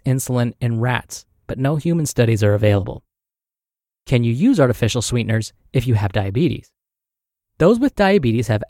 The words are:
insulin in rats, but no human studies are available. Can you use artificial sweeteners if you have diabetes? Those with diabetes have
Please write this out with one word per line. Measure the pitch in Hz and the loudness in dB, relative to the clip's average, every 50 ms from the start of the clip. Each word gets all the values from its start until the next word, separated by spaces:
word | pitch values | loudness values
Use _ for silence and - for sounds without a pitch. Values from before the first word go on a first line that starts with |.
| - | -2
insulin | 139 131 135 - - 127 123 120 110 - - | -2 -2 -2 -2 -4 -2 -2 -2 -2 -4 -4
in | 123 117 117 113 | -4 -2 -2 -2
rats, | 117 127 123 113 - - - - - _ _ _ _ | -2 -2 -2 -4 -6 -8 -18 -20 -20 _ _ _ _
but | - - | -12 -6
no | - 131 139 160 | -4 -2 -2 -2
human | 151 - 170 170 170 151 | -2 -2 -2 -2 -2 -2
studies | - - - 120 113 113 98 104 | -2 0 0 2 2 2 2 2
are | 104 104 | 2 2
available. | 104 107 104 101 98 90 65 - - _ _ _ _ _ _ _ _ _ _ _ _ _ _ _ _ _ _ _ _ - | 2 2 2 2 2 0 -4 -10 -14 _ _ _ _ _ _ _ _ _ _ _ _ _ _ _ _ _ _ _ _ -4
Can | - 135 120 120 | -2 0 0 2
you | 117 | 0
use | 117 127 190 269 269 175 | 0 2 2 2 4 4
artificial | 139 123 117 - 123 104 - 123 | 2 2 2 0 -2 -2 -2 -2
sweeteners | 107 - 120 120 110 104 113 113 110 - _ _ _ _ - | -4 -2 -2 -2 -2 0 -2 -2 -4 -6 _ _ _ _ -4
if | 135 117 | -2 0
you | 127 113 | 0 0
have | 101 104 98 92 | 0 0 -2 -2
diabetes? | 107 95 98 98 135 175 139 110 - - _ _ _ _ _ _ _ _ _ _ _ _ _ _ _ _ _ _ - | -2 -4 -2 -2 -2 -2 -2 -2 -6 -12 _ _ _ _ _ _ _ _ _ _ _ _ _ _ _ _ _ _ 2
Those | 156 185 240 233 | 4 4 4 4
with | 277 277 - | 0 -2 0
diabetes | - 202 190 202 202 135 117 110 120 117 | 2 2 2 2 2 2 0 0 0 0
have | 117 110 101 - | -2 -2 -2 -4